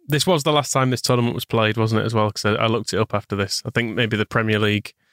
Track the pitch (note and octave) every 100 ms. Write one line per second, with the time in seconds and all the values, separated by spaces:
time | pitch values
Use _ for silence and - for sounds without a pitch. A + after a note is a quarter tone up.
0 | - D3 F#3 E3 D#3+ D3 C#3 C3+ C3 B2
1 | - B2 A#2+ B2 - A2+ G#2+ A2 A2 A2
2 | G#2+ A2+ G#2+ - G#2 G#2+ A2+ A2+ A2+ F#2+
3 | G#2+ G#2 - G2+ G2 - B2 A#2+ A#2 G#2
4 | A2+ A2 G#2+ A#2 A2 G#2+ G#2+ G#2 - -
5 | _